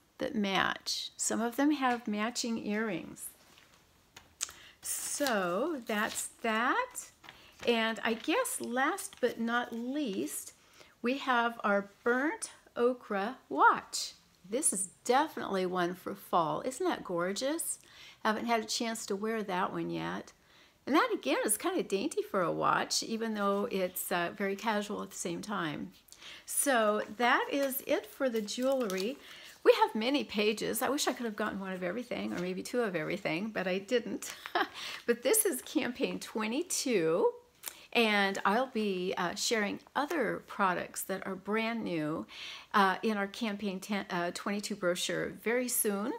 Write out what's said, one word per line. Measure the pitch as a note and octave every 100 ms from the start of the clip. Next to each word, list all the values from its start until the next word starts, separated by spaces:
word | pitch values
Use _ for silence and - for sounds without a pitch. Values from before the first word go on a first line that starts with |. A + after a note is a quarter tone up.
| _ -
that | -
match. | G#3+ G3+ F#3 - - - - - -
Some | - G#3+
of | A#3 A#3
them | C#4+
have | C#4+ C4 A#3+ A3
matching | G#3 A3 A#3+ A#3+ A3+ -
earrings. | G#3 A3+ E3+ - - - - - - - - _ _ _ - - - - - - -
So | - - - - C#4+ G#3+ F3+ F#3 D#4 C#4+ A3+
that's | G#3 A3 - - -
that. | A#3 A3 B3 G4+ B4+ - - - - - - - -
And | A#3 A3 A3
I | -
guess | A3+ D4+ G#4+ B4 -
last | A#3 B3 C#4+ G4 - -
but | A#3+ -
not | A3+ A#3+ -
least, | A#3 A#3+ C#4+ C4+ F#3+ D4 - - - _ - - _
we | A#3 C4+
have | C4+ A#3+ A#3 A#3
our | G#3+ G3+ G3+ -
burnt | A#3+ B3 D4 A4 - - - -
okra | A#3+ B3 - G3+ G3+ C4 -
watch. | C#4 A4 C#4+ - - - - _ _ F3+
This | A3+ E4
is | G3 - -
definitely | - B3+ D#4 - - F#3+
one | F#3 F3+ F3
for | F3+ -
fall. | G3+ - F#3 D#3 D3+ -
Isn't | - F4+
that | -
gorgeous? | - F3 F3 G3+ C4 E4 - - - - - -
Haven't | A3 G#3+
had | A#3 A#3
a | A3
chance | - A#3 A3+ -
to | G3
wear | A3 A3+
that | G3+ F3+ G3
one | F3 E3+
yet. | E3 E3+ F#3 - - _ - - _ -
And |
that, | D4+ B4
again, | G4+ C4 E4 A#4
is | -
kind | E4+ F#4
of | F#3
dainty | G3 C#4 -
for | - G3+
a | E3
watch, | D#3 D#3 - - -
even | - A3 A3+
though | G#3+ G3+ G3+ G3+
it's, | F#3+ F3+ - -
uh, | F3+ E3+ -
very | G3
casual | G3 A3+ G#3 G#3 F#3+
at | F#3+
the | -
same | F#3 E3+
time. | G3 G3+ E3 C#3+ F3+ - - - - -
So | - - C#4+ B3 G#3+ G#3 - G#3+
that | A#3+ D4+ A#4
is | C#4+ C#4 B3+ -
it | F4
for | - - C4
the | A3+
jewelry. | G#3 - C4 C4+ A3+ F#3 G3+ C#4+ - - - -
We | - A#4+
have | G#4+
many | A3+ A3+ C#4+
pages. | A3 G#3 G#3+ G#3+ - A3
I | B3+
wish | C#4+ -
I |
could | B3+
have | A#3 G#3+
gotten | G#3+ F#3+
one | F#3+
of | F#3
everything, | F3+ G#3+ B3 - G#3+
or | F#3+
maybe | F3+ F#3
two | F#3+ B3
of | A3+
everything, | F3 D#3 F3 - D#3+ A3
but | G#3 F#3
I | F#3+
didn't. | G3 B3 G#3 A#3 - - -
<laughs> | - F#4 - - - -
But | A#3
this | - A4+ G4
is | C4+
campaign | - D#4+ A#3+ B3 G#3 F#3
twenty-two, | - A3+ G#3+ B3+ F4 - C#4 G#3+ D#3+ E3+ A#4+ B4 - _ - - -
and | - A3 G#3 G3 F#3+
I'll | G3 G#3+ C4
be, | A3+ G#3+ F#3 F3+ -
uh, | F3 G3+
sharing | - A3+ G3+ G3 - -
other | D4 E4+ G3 E3+ -
products | - G3 E3+ - -
that | - F#3+ G3
are |
brand | F#3+ G3 A3 A3+ A#3
new, | G3+ E3+ D3+ E3 A3+ - - - -
uh, | G#3+ G3 F#3
in | A3+ G#3
our | G3
campaign | - A3+ G3+ G#3 F#3
ten, | F#3+ G3+ F#3+
uh, | F3+ F3
twenty-two | - - G#3 G#3 G#3
brochure | F3 F3+ - E3 D#3+ F3+
very | G#3+ B3 B3
soon. | - A3 G3+ A3+